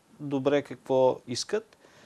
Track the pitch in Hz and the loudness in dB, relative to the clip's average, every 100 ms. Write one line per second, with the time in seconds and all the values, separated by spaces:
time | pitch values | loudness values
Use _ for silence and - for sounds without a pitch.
0 | _ - 143 139 139 143 135 127 - 131 | _ -14 -6 -2 0 0 -2 -8 0 4
1 | 127 127 - 120 - 208 - _ _ - | 4 2 -6 -10 -6 -6 -6 _ _ -20